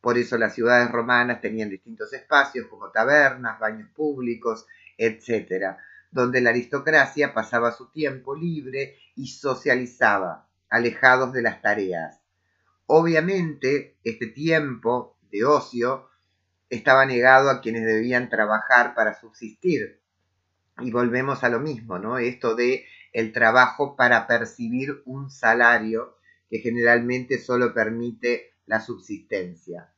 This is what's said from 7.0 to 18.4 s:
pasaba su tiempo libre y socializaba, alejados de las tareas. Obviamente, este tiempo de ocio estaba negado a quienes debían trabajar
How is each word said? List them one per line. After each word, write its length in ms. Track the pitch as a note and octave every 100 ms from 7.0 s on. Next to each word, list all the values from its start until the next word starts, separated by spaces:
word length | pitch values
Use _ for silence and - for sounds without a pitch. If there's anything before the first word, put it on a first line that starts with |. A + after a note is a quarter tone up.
| C3+ D3 C#3+
pasaba 380 | A2+ A2 A#2+ A#2
su 180 | A#2 B2
tiempo 440 | D#3 D3 C3 C3 C#3+
libre 600 | E3+ D#3 C3 C3 C3+ _ _ -
y 120 | C3
socializaba, 1200 | - C#3 B2+ D3 B2+ B2 - A#2 G2+ F#2 D#2 _ _ _
alejados 640 | A2+ A#2+ A2 C3 B2+ B2+
de 80 | B2+
las 200 | A#2 -
tareas. 600 | G#2+ G#2+ F#2+ F2 D#2 _ _ _ _ _ _ _ _
Obviamente, 1120 | D#3 E3 D#3+ E3+ F#3+ E3 C#3+ C3 C#3+ - _
este 240 | A2+ A2 A2+
tiempo 920 | C3 D#3+ D#3+ D3 A#2 A2+ B2 A#2+ _ _
de 140 | G2+ B2
ocio 640 | D3 - B2 A#2+ C3+ _ _ _ _ _ _ _
estaba 360 | A#2+ C#3 C3+ C3+
negado 440 | B2 B2+ C3 C#3
a 120 | B2+
quienes 240 | A#2 A2+ A2+
debían 440 | A2 A#2+ B2 B2
trabajar 640 | A2